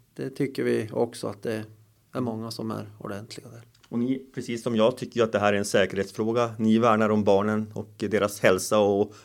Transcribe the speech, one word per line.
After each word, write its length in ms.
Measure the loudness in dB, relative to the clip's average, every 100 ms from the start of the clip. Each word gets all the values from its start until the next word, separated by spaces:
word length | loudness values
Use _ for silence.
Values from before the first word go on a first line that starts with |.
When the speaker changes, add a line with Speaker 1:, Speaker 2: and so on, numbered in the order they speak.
| _ -12
Speaker 1:
det 140 | -10
tycker 340 | -4 -4 -2
vi 260 | -2 -2 -2
också 360 | -4 -4 -4 -10
att 160 | -8
det 200 | -8 -8 -10 -18 _ _ _
är 80 | -6
många 300 | -6 -6 -10
som 200 | -8 -6
är 180 | -8 -10 -14
ordentliga 480 | -12 -10 -12 -16 -18
där. 120 | -20 -20 _ _
Speaker 2:
Och 100 | -4
ni, 220 | -2 -4 -8 -12
precis 280 | -8 -6
som 120 | -2 2
jag, 220 | 2 2
tycker 220 | -6 0
ju 40 |
att 80 | 0
det 80 | 2
här 140 | 2
är 40 | 2
en 80 | 2
säkerhetsfråga. 880 | 2 2 0 -6 -4 -2 0 -2 0
Ni 180 | 2 4
värnar 300 | 4 4 4
om 140 | 2
barnen 480 | 4 4 4 -2 -4
och 160 | -10 -12 -8
deras 420 | -2 0 0 2
hälsa 400 | 2 2 2 2
och 340 | 4 2 0 -4